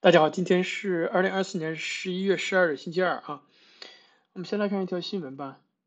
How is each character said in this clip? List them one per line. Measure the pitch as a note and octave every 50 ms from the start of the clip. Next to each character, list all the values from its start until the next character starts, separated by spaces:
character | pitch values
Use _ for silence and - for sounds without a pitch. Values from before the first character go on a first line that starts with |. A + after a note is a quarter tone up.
| -
大 | F#3+
家 | E3+ E3+
好， | D#3 D3+
今 | D3+ - F3+
天 | - F#3+ F3+ F3+
是 | - - - - G3+ F3+ E3 E3
二 | - - F3+ F#3
零 | F#3+ F#3+
二 | F#3+ F#3
四 | - - F#3
年 | D#3 D#3+ D#3+
十 | D#3 - - - - - F#3+
一 | F3+ F#3 F#3+
月 | G3 F#3
十 | E3 - - G3
二 | F#3 F#3 E3+ D3
日， |
星 | C3 - F3+ D3+
期 | F3
二 | F#3 F3 D3 A2+
啊。 | - - D3 C#3+ _ _ _ _ _ _ _ _ - - - - _ _ _ _ _ _ _
我 | F#3+
们 | F3
先 | - - G#3
来 | G#3 G3+
看 | G3+ G3 F#3+
一 |
条 | F3+ F#3 F3+
新 | E3+ - - G3
闻 | E3 C3 C3+
吧， | C3+ C#3+ C3+ C3+ _ _ _ _ _ _